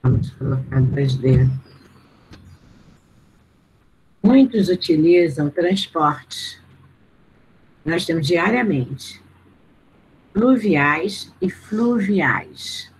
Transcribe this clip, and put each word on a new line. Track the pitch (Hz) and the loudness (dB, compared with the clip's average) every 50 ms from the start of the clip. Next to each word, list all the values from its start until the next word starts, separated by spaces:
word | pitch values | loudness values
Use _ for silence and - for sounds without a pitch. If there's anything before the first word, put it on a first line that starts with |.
Vamos | - 127 123 - - - | 2 2 0 0 -2 -4
colocar | - - 131 131 135 131 131 - - 135 | -8 -8 -6 -4 -4 -4 -6 -4 0 0
dois | 131 131 - 143 139 131 131 | 0 0 0 0 -2 -2 -2
D. | 131 127 131 127 127 127 131 - - - - - - - - _ - _ _ _ _ _ _ - - - - - _ _ - - - - - - _ _ _ _ _ _ _ _ _ _ _ _ _ _ _ _ _ _ _ _ _ _ _ _ _ | 0 2 2 4 4 4 2 0 -4 -12 -16 -20 -20 -20 -20 _ -20 _ _ _ _ _ _ -20 -20 -20 -20 -20 _ _ -20 -20 -20 -20 -20 -20 _ _ _ _ _ _ _ _ _ _ _ _ _ _ _ _ _ _ _ _ _ _ _ _ _
Muitos | - 214 254 269 269 247 - 214 175 170 | 2 4 6 6 4 4 2 0 0 0
utilizam | 180 180 - - 165 151 156 170 175 175 175 160 135 156 147 147 | 0 -2 0 0 2 4 4 4 4 4 4 2 0 -2 -4 -4
transportes. | - 185 170 180 196 196 - - - 165 151 147 147 - - _ - - - - - - - _ - _ - - _ _ _ _ _ _ _ _ _ _ _ _ _ _ _ _ _ _ _ | -2 -2 0 0 0 -2 -4 -6 -4 0 0 0 -2 -4 -12 _ -16 -14 -14 -14 -16 -18 -20 _ -20 _ -20 -20 _ _ _ _ _ _ _ _ _ _ _ _ _ _ _ _ _ _ _
Nós | 156 165 180 - | -4 -4 -4 -2
temos | - 165 165 147 | -2 -4 -2 0
diariamente | 143 175 165 170 202 233 247 240 208 160 131 123 - 139 131 - - - - - - _ _ _ _ _ _ _ _ _ _ _ _ _ _ _ _ _ _ _ _ | 0 0 0 0 0 0 0 0 0 -2 -2 -4 -6 -10 -14 -14 -20 -20 -20 -20 -20 _ _ _ _ _ _ _ _ _ _ _ _ _ _ _ _ _ _ _ _
pluviais | _ 196 226 254 262 233 208 208 165 143 143 147 147 160 175 208 196 - - - _ _ | _ 0 4 4 2 2 2 0 2 2 2 0 0 -2 -4 -6 -8 -10 -16 -18 _ _
e | 185 180 | -6 -6
fluviais. | - - - - 214 214 233 240 247 226 196 190 208 185 151 131 - 135 127 - - - - - - - - - _ | -6 -8 -12 -8 -4 -2 0 0 0 0 0 0 0 0 0 0 -2 -4 -6 -12 -18 -16 -14 -12 -12 -12 -14 -16 _